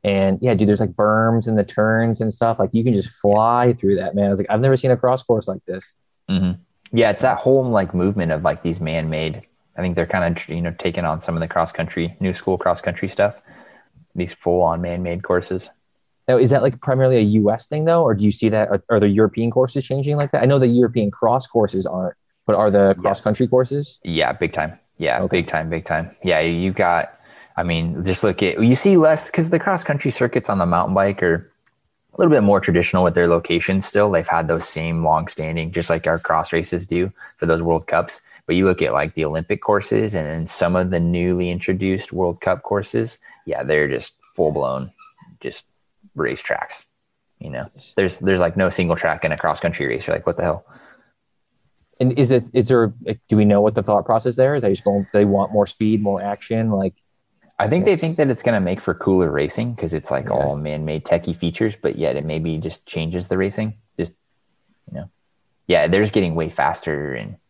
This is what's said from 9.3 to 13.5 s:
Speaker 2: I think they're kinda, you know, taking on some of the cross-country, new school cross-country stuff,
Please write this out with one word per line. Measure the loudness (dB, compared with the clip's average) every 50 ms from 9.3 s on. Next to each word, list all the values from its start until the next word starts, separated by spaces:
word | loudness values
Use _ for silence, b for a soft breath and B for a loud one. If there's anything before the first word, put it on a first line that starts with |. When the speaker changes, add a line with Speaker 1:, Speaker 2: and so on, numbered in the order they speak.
| -8 -10 -14 _ _ _ _ _ _
Speaker 2:
I | -6
think | -4 -2 -2
they're | -2 -2
kinda, | -2 -2 -2 0 -2 -2 -4 -8
you | -10 -8 -6
know, | -6 -6 -6 -4
taking | -6 -4 -4 -2 -4
on | -4 -4 -4
some | -6 -6 -4
of | -4
the | -6 -4
cross-country, | -2 -2 -2 -2 -4 -8 -8 -6 -4 -6 -6 -6 -6 _
new | -4 -4
school | -4 -4 -2 -4 -4
cross-country | 0 0 -2 -2 0 -4 -6 -6 -6 -8 -8
stuff, | -2 0 0 0 -2 -6 B B